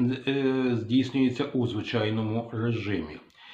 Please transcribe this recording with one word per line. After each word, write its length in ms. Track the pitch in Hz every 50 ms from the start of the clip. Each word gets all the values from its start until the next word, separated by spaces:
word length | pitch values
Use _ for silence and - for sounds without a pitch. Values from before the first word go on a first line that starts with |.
| 123 123 131 127 -
е, 440 | 135 135 139 135 131 131 131 127 123 120
здійснюється 680 | 110 107 104 120 131 127 - - 139 131 127 123 - 139 - -
у 140 | 131 120
звичайному 840 | 110 107 107 101 - - 113 107 107 110 110 110 107 110 113 - - -
режимі. 640 | 110 113 120 117 110 98 101 101 85 80 - - - - - _ - - -